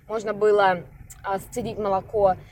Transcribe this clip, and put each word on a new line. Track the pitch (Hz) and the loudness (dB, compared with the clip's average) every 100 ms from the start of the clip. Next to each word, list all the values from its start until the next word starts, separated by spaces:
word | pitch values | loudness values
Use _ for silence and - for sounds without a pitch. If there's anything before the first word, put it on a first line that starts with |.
| - | -10
можно | 220 208 | -8 -6
было, | 202 214 208 190 180 - - - - | 0 2 4 4 2 -4 -20 -20 -14
а, | - 196 | -6 -6
сцедить | - 247 226 208 | -6 -10 -8 -6
молоко. | 208 190 190 220 196 180 - | -2 -2 -2 0 2 0 -6